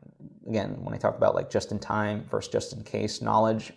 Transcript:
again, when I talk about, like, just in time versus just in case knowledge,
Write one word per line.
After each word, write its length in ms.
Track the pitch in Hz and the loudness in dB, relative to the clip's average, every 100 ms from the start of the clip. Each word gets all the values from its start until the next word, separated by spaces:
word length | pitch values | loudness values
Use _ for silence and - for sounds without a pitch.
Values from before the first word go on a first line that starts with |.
| - - - - - | -20 -20 -20 -16 -4
again, 360 | 110 101 104 | -2 -2 -4
when 100 | - | -6
I 40 | 107 | 0
talk 180 | 104 - | 0 4
about, 200 | 101 - | 4 4
like, 140 | - | 2
just 220 | 107 - | -2 -2
in 80 | 107 | -4
time 460 | - 107 107 104 117 | -2 0 0 -2 -2
versus 220 | 110 - | -4 -2
just 220 | 110 - | -2 -2
in 100 | 107 | -8
case 380 | 107 107 104 - | -6 -2 -2 -2
knowledge, 500 | 110 107 110 113 107 | 2 4 4 2 -2